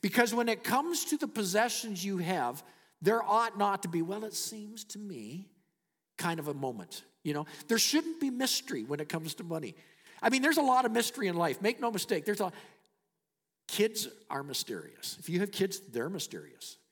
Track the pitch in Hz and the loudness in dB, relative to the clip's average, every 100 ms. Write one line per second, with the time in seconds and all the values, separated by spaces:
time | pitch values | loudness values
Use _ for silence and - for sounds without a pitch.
0 | 202 233 240 233 233 220 - 247 320 339 | 2 4 4 4 2 0 2 0 2 -2
1 | - 302 285 220 196 196 240 - 226 190 | -2 -2 -2 -2 2 4 2 0 -4 -4
2 | 196 190 170 180 120 123 - - _ _ | -2 -2 0 0 0 -4 -14 -20 _ _
3 | 170 226 220 233 233 202 202 196 180 170 | 2 4 4 4 2 0 0 0 -2 -2
4 | 165 202 214 - - 220 208 220 - 202 | -2 -4 -6 -6 -6 -8 -12 -12 -12 -10
5 | 208 143 107 160 196 _ _ _ _ _ | -10 -8 -8 -10 -12 _ _ _ _ _
6 | _ - 175 165 147 139 135 117 90 - | _ -4 -2 -2 -2 -2 -4 -4 -10 -14
7 | - _ - 147 151 - - 226 - 302 | -16 _ -4 -2 -4 -10 0 4 4 4
8 | 330 330 277 247 262 - - 131 110 147 | 0 -2 -2 0 0 0 -2 -6 -4 -4
9 | 151 165 156 - 170 165 120 - - _ | -2 -4 -4 -8 -6 -4 -6 -10 -20 _
10 | - - 226 262 277 320 277 254 254 226 | -20 0 4 6 4 4 6 6 6 2
11 | 233 - 196 170 165 131 202 233 233 208 | 0 0 0 2 2 2 0 2 0 -2
12 | - 185 151 202 190 - - _ _ _ | 0 0 0 0 0 -4 -20 _ _ _
13 | _ _ _ _ _ _ - - 214 220 | _ _ _ _ _ _ -10 0 2 2
14 | - - _ 135 143 123 - 101 78 - | -6 -8 _ -6 -4 -6 -4 -6 -8 -12
15 | - - - 175 202 - 190 190 - 120 | -10 -10 -2 0 0 2 0 0 -6 -2
16 | 131 190 - 87 76 - - - _ | -2 -4 -6 -10 -14 -16 -16 -16 _